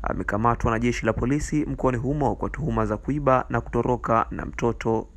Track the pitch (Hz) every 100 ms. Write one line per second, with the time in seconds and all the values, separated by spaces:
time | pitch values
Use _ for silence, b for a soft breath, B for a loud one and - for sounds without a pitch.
0 | - - 92 104 117 117 123 113 120 117
1 | 113 107 123 147 147 151 139 131 131 123
2 | 123 147 131 101 - - 160 113 110 104
3 | - 147 139 127 - 120 - 120 120 120
4 | - 113 - 92 - - 120 110 117 110
5 | -